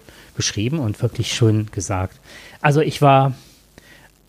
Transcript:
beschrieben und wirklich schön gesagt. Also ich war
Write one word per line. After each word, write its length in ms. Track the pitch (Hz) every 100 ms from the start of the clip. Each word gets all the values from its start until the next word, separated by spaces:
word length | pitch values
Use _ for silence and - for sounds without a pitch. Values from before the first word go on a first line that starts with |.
| - - -
beschrieben 440 | - - 104 117 160
und 240 | 110 95
wirklich 320 | 117 - -
schön 360 | - 110 107 107
gesagt. 480 | 104 - 92 95 - - - - -
Also 180 | 147 143
ich 220 | 131 -
war 320 | 143 135 135 127 - _ _ _ - - _ _